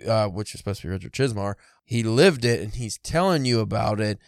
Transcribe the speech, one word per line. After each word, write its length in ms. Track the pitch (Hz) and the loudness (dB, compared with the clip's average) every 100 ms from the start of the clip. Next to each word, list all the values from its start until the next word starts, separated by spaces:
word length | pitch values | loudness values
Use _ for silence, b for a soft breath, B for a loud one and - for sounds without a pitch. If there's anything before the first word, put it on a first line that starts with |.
| - | 0
uh, 200 | 110 104 | 2 2
which 260 | 92 104 | -2 -8
is 60 | - | -8
supposed 220 | 101 101 | -6 -6
to 80 | 80 | -6
be 20 | |
Richard 200 | 95 113 | -6 -6
Chizmar, 420 | - 135 104 101 98 b b | -2 0 0 -4 -6 b b
he 180 | _ 117 | _ -2
lived 420 | 110 120 185 135 | 2 6 6 6
it 160 | 120 117 | 0 0
and 140 | 104 | -2
he's 240 | 120 113 - | -6 -8 -10
telling 460 | - 165 190 160 | -4 0 2 0
you 160 | 127 117 | 2 0
about 400 | 104 110 110 107 | 0 -2 0 0
it, 180 | 107 101 | -2 -4